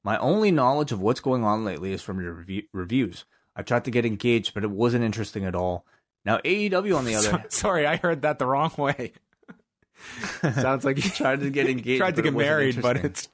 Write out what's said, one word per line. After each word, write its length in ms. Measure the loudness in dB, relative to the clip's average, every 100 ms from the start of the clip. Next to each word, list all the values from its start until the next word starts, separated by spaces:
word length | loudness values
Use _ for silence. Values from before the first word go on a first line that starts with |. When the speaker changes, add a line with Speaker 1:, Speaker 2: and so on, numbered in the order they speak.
Speaker 1:
My 140 | -4 0
only 320 | 2 2 4
knowledge 420 | 4 4 2 0
of 80 | 0
what's 200 | 0 0
going 220 | 0 0
on 220 | 2 0
lately 280 | -2 -6 -6
is 100 | -6
from 180 | -6 -6
your 140 | -6
review-, 340 | -10 -8 -8 -8
reviews. 520 | -8 -2 0 0 -4 -18 _ _
I 80 | -10
tried 220 | -2 -2 0
to 40 |
get 140 | 0
engaged, 480 | 0 0 2 2 0
but 100 | -4
it 80 | -4
wasn't 340 | 2 2 2
interesting 400 | 0 -2 -4 -4
at 100 | -4
all. 320 | -2 -2 -4 -8 _ _ _
Now, 160 | -2 0
A 40 | 2
E 200 | 0 2
W, 260 | 0 2
on 100 | 0
the 100 | 2
other 140 | 2 2
Speaker 2:
<laughs> 20 |
So-, 60 | 2
Speaker 1:
hand," 140 | -2
Speaker 2:
sorry, 340 | -2 0 2 2
I 100 | 0
heard 260 | 0 0
that 160 | 0 0
the 80 | 0
wrong 260 | 2 0 0
way. 360 | -2 0 -4 -12 _ _ -20 -20 _
<laughs> 720 | _ _ _ -18 -12 -10 -4
Sounds 420 | -2 0 0 2
like 180 | 0 0
you 80 | -2
Speaker 1:
<laughs> 0 |
"Tried 300 | 0 0 0
to 100 | 0
get 180 | 0 0
engaged, 320 | 0 0 0
Speaker 2:
tried 160 | 2 2
to 60 |
Speaker 1:
but 60 | 0
it 20 |
Speaker 2:
get 40 |
Speaker 1:
wasn't 160 | 2 2
Speaker 2:
married, 320 | 2 2 0
but 140 | 0 0
Speaker 1:
interesting." 360 | -2 -6 -12